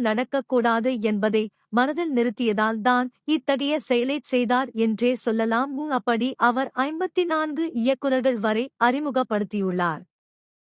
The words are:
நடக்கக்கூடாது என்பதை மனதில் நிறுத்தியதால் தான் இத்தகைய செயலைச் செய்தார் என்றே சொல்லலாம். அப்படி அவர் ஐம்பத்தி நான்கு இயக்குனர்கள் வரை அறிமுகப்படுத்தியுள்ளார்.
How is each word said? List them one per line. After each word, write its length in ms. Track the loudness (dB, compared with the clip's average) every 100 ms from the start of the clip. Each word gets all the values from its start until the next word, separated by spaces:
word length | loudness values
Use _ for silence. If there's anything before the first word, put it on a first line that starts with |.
நடக்கக்கூடாது 840 | 0 0 -2 -4 0 2 2 2 0 0
என்பதை 440 | 0 0 0 0 -2 -8 _
மனதில் 440 | 0 0 0 -2
நிறுத்தியதால் 680 | 0 0 0 0 0 0 0
தான் 280 | 2 2 0 -6
இத்தகைய 500 | -2 -2 0 -2 0 -2
செயலைச் 500 | 0 0 0 -4 -2
செய்தார் 400 | 0 2 0 0
என்றே 380 | 0 0 2 0
சொல்லலாம். 600 | 0 -2 0 0 0 -2 -4 -2
அப்படி 400 | -2 0 0 -2 0
அவர் 360 | 0 0 -2 -2
ஐம்பத்தி 480 | -4 -2 -4 -2
நான்கு 420 | 0 0 -2 -4 -4
இயக்குனர்கள் 640 | 0 0 0 0 2 2 0
வரை 260 | 0 0 -2 0
அறிமுகப்படுத்தியுள்ளார். 1160 | 2 2 0 -2 0 -2 -2 -2 -2 0 0 -2 -10 _ _ _ _ _